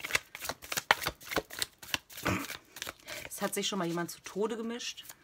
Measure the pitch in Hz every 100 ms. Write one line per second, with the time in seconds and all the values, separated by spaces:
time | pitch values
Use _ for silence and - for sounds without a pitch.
0 | - - - - - - - - - -
1 | - - - - - - - - - -
2 | - - - - - - - - - -
3 | - - - - 196 202 202 196 170 170
4 | 165 - - 185 214 226 226 240 - -
5 | - -